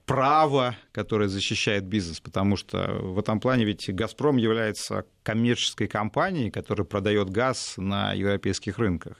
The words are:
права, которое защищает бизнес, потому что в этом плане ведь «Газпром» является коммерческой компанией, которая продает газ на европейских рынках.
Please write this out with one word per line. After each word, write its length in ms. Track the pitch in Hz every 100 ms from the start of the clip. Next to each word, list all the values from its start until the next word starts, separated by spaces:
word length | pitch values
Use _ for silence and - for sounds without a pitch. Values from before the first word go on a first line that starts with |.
права, 720 | - 131 131 156 156 135 123 110 -
которое 360 | - 104 107 101
защищает 560 | 98 - 110 - 101
бизнес, 360 | 92 107 85 80
потому 360 | - - 98 98
что 420 | - 95 95 101
в 180 | 98 92
этом 220 | 104 107
плане 240 | 127 127
ведь 240 | 107 101 -
«Газпром» 420 | 95 110 - 147 131
является 680 | 113 113 110 104 - 101 - _
коммерческой 680 | - 110 120 117 - - 104
компанией, 640 | 107 107 143 185 175 107
которая 340 | 101 - 101
продает 460 | 85 101 101 104 95
газ 480 | 104 131 120 - -
на 340 | 98 101 101
европейских 680 | 98 98 101 98 92 - 98
рынках. 380 | 107 82 -